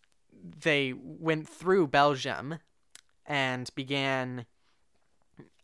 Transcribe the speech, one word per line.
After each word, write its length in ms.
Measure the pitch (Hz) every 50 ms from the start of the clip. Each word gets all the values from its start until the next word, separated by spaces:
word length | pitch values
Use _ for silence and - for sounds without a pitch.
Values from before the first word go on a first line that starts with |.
| _ _ _ _ _ _ _ - - 175 170 160 -
they 320 | 165 151 143 139 131 127
went 520 | - - 160 151 180 165 160 160 156 156 -
through 400 | - - 165 175 190 202 170 139
Belgium 680 | 123 143 143 147 143 131 127 139 107 - 113 135 165 160 - _ _ _ _ _ _ - - _ _ _ _
and 440 | - 147 139 135 131 127 127 123 - -
began, 720 | - 139 127 139 139 135 135 135 131 127 127 127 123 117 - _ _ _ _ _ _ _ _ _ _ _ _ _ _ _ _ _ - 135 - _ _